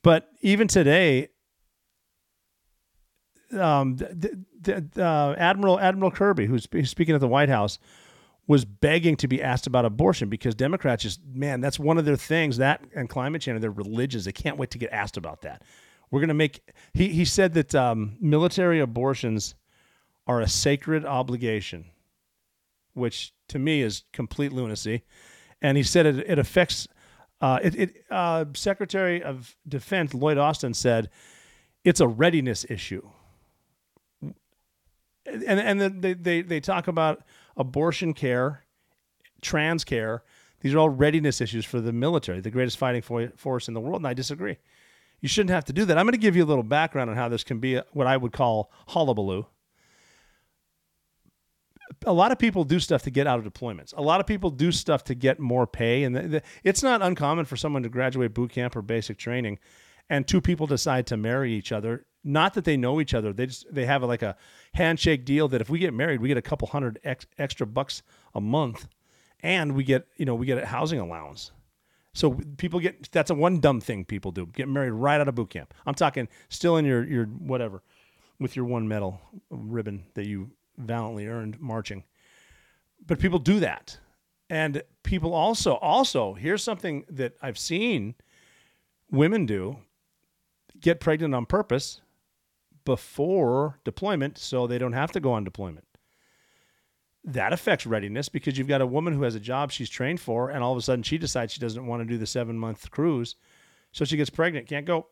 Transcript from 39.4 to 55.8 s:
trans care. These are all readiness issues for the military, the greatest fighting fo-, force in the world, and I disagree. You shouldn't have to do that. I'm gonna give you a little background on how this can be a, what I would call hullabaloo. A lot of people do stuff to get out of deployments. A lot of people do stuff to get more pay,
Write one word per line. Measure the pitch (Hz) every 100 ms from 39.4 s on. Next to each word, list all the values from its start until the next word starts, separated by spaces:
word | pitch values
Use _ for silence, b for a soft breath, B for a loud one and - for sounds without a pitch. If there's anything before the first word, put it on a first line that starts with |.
trans | - 165 156 170
care. | - 120 110 117 b b b b
These | 135
are | 151
all | 156
readiness | 131 147 156 151 -
issues | 113 113
for | 107 120
the | 117
military, | 117 143 170 - 90
the | 95
greatest | 120 127 -
fighting | 131 123
fo-, | - 120 120 -
force | 135 127 -
in |
the | 113
world, | 123 190
and | 143
I |
disagree. | 123 127 147 196 156 b b b b b b
You | 127
shouldn't | - 190
have | 180 -
to |
do | 143 208
that. | 156
I'm | 208
gonna | 240
give | 214 180
you |
a | 156
little | 143
background | 110 143 160 139 117
on | 110
how | 117
this | 117
can | - 117
be | 131 127
a, | -
what | 147 131
I | 135
would | 120
call | - 123 110 104 b b
hullabaloo. | 175 147 107 98 92 - _ _ b b b b b b b b b _ _ _ _ _ _ _ _ _ _ _ _ - -
A | -
lot | 175 214
of | 254
people | 226 190
do | 143 175
stuff | - 156
to | -
get | 131 143
out | 123
of | 107
deployments. | - 120 90 - -
A |
lot | 147 180
of | 196
people | 208 180
do | 131 165
stuff | 165 - 143
to | -
get | 123 131 131
more | 135 123 117
pay, | -